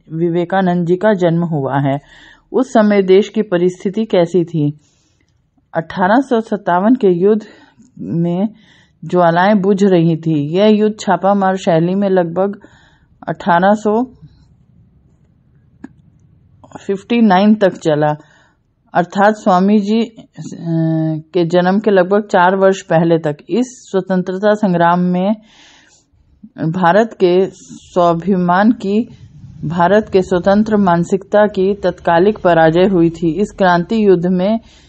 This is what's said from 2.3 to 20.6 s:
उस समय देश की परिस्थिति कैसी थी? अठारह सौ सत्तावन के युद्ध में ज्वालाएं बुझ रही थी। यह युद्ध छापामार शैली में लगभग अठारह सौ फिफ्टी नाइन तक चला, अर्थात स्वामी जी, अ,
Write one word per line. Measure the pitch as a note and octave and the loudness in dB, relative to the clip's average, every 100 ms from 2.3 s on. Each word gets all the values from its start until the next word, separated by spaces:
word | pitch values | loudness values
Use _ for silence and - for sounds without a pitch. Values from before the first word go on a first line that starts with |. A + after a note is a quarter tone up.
| _ _ | _ _
उस | - C4 | -4 0
समय | A#3 G#3+ G3+ | 0 2 2
देश | F#3+ F#3+ G#3+ | 4 2 2
की | - | -4
परिस्थिति | G#3+ F3 F3+ F3+ G#3 F#3+ | -2 0 -2 -2 -6 -6
कैसी | A3 F#3+ E3+ F3+ | -2 0 0 0
थी? | E3 E3 D3 D3 _ _ _ _ _ _ _ _ _ | -2 -2 -4 -4 _ _ _ _ _ _ _ _ _
अठारह | - E3 - F#3 A3+ | -10 -8 -4 0 0
सौ | C4+ A3+ | 0 -2
सत्तावन | A3 G#3 G3 F3 G3+ | -2 -6 -2 0 2
के | B3+ G3+ | 2 2
युद्ध | F3 F#3+ G#3+ - - _ _ _ - | 2 2 0 -2 -18 _ _ _ -16
में | F2 D#3 E3+ F3 G#3+ - _ _ _ _ | -8 -4 -2 -2 -4 -8 _ _ _ _
ज्वालाएं | D#3 F3+ E3+ E3+ F#3+ G#3+ | -6 0 2 2 2 2
बुझ | F#3 G3+ | 2 2
रही | G3+ F#3 E3 D#3+ | 2 2 2 0
थी। | D#3+ D#3 C#3+ E3+ | -2 -2 -2 0
यह | G#3+ | 2
युद्ध | G#3 G#3+ G#3+ | 2 0 -4
छापामार | - F3 F#3+ G3+ F#3+ F#3+ | -4 -2 0 0 0 -2
शैली | G3 D#3+ E3+ | 0 0 0
में | F#3+ G3+ | -2 0
लगभग | F#3+ E3+ E3+ G3 G3 - _ _ _ _ _ - | 0 -2 -2 -4 -6 -16 _ _ _ _ _ -12
अठारह | D#3+ - E3+ F#3+ | -8 0 2 2
सौ | G#3+ G#3+ G#3+ B3+ - - _ _ _ _ _ _ _ _ _ _ _ _ _ _ _ - _ _ _ _ _ _ _ - - - | 0 0 -2 -4 -10 -20 _ _ _ _ _ _ _ _ _ _ _ _ _ _ _ -20 _ _ _ _ _ _ _ -20 -16 -8
फिफ्टी | G3 - A#3+ | -8 -4 0
नाइन | A3+ F#3 G#3 | 2 4 4
तक | G#3+ F#3+ | 4 2
चला, | F3 E3 D3+ D3+ D3+ - _ _ _ _ _ _ | 0 -2 0 0 -4 -10 _ _ _ _ _ _
अर्थात | - F3 G3 G3+ | -4 -2 0 0
स्वामी | G#3+ G#3+ F3+ F#3+ G#3+ | 2 0 2 2 0
जी, | G3 A3 | 0 -2
अ, | G#3+ - - - D#3+ - | -4 -8 -20 -20 -18 -12